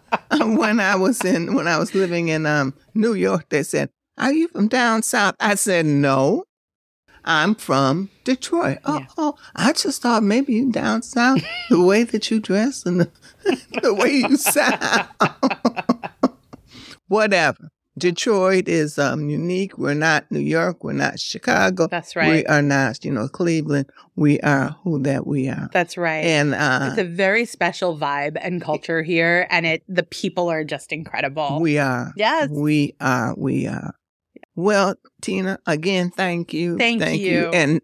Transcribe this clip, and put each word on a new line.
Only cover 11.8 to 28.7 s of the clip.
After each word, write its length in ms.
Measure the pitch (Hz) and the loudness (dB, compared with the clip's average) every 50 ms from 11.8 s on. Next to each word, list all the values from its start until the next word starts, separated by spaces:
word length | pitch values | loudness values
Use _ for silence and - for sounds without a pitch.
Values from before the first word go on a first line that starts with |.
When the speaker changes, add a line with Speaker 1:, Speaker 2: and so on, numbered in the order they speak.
Speaker 1:
way 220 | 180 185 196 214 240 | 6 6 6 4 2
that 280 | 233 - 214 - - | 2 -2 -4 -2 -2
you 80 | 226 - | -2 -2
dress 460 | 214 - 92 101 220 277 269 - - | 0 0 0 0 0 0 -2 -4 -4
and 160 | 180 180 180 | -2 0 2
the, 100 | 170 - - _ - - - _ - | 0 0 -2 _ -20 -20 -20 _ -2
<laughs> 380 | 403 - - - - - - | -2 -2 -2 -4 -8 -6 -2
the 120 | - 262 196 | 0 0 2
way 300 | 202 - - 277 277 - | 2 2 2 2 2 4
you 120 | - 262 - | 4 2 2
sound." 720 | - - - 285 - - 226 - - - - - - - - - | 2 0 0 2 2 2 0 -2 -2 0 0 0 -2 -4 -2 -2
<laughs> 1120 | 214 - - - - 269 - - - 240 - - - - - - - - - _ - 262 - _ _ _ - - _ _ - - - - - - _ - | -2 -2 0 -2 -2 -2 -2 0 -2 -2 -2 -2 -2 -2 -2 -2 -6 -12 -4 _ -2 -2 -2 _ _ _ -20 -20 _ _ -20 -20 -20 -20 -20 -20 _ -2
Whatever. 600 | 185 214 214 214 196 175 160 143 - - - 156 - _ _ _ _ - | 2 2 4 4 4 4 4 2 0 -2 -8 -20 -20 _ _ _ _ 0
Detroit 720 | 170 180 170 - - 247 214 196 185 185 190 185 - 165 | 0 0 0 0 0 2 2 4 4 4 2 2 2 2
is, 280 | 170 165 151 151 - - | 0 0 0 0 0 0
um, 320 | 143 131 131 151 147 147 | 0 0 0 -2 -2 -4
unique. 480 | 147 151 160 175 180 185 196 196 - - | -4 -2 -2 -2 -2 -2 -4 -4 -6 -6
We're 160 | 139 139 143 | -4 -2 -2
not 380 | 151 156 165 156 147 - _ | 0 2 2 2 0 -2 _
New 80 | 151 151 | -4 -4
York. 420 | 143 147 156 165 165 185 165 - - | -2 0 0 0 0 -2 -4 -6 -8
We're 100 | - 143 | -6 -4
not 260 | 139 139 - - - | -2 -2 -2 -4 -6
Chicago. 680 | - - - - - - - - - 190 190 185 165 156 | -8 -10 -10 -6 -2 0 2 2 2 2 2 2 0 0
Speaker 2:
That's 280 | - 170 160 - - | 0 -4 -8 -6 -4
Speaker 1:
We 60 | 175 | 0
Speaker 2:
right. 240 | 160 156 156 160 - - | 2 2 2 2 2 2
Speaker 1:
are 140 | 151 147 | 2 2
not, 420 | 143 143 139 135 135 120 - - - | 4 4 2 2 0 0 -2 -6 -6
you 80 | - | -4
know, 160 | 143 107 110 135 | -4 -4 -4 -4
Cleveland. 600 | - - 185 170 165 160 151 151 143 143 135 - _ - - _ _ | -4 -2 -2 0 0 0 -2 -2 -2 -2 -2 -4 _ -18 -20 _ _
We 240 | - 151 147 143 - | 2 4 4 4 4
are 380 | - 147 143 139 135 147 151 - - | 2 2 2 2 0 -2 -6 -6 -4
who 160 | 185 160 143 143 | -4 -2 0 0
that 240 | 143 135 131 - - | 0 -2 -2 -4 -4
we 220 | 147 139 131 135 | -2 -2 -2 -4
are. 200 | - 147 143 - - | -4 -6 -8 -2 -2
Speaker 2:
That's 240 | 185 175 - - 185 | -2 -2 -2 -4 -4
right. 260 | 175 165 156 156 156 | -4 -2 -2 -2 0
Speaker 1:
And, 320 | 170 160 147 147 147 131 | 2 2 2 2 2 0
uh, 320 | 98 151 139 127 127 139 131 | 0 0 2 2 0 0 -2
Speaker 2:
It's 60 | 139 220 | -2 -2
a 40 | 190 | -2
very 400 | 175 170 180 196 190 202 226 240 | -2 -2 0 0 2 2 0 0
special 540 | 247 - - 180 170 - - 190 180 175 147 | -2 -2 -2 -2 -2 -2 -2 -2 -4 -2 -2
vibe 400 | 151 143 143 143 143 151 156 - | -4 -2 -2 -2 -2 -4 -4 -6
and 200 | - 180 180 175 | -6 -6 -6 -6
culture 420 | 160 160 | -4 -4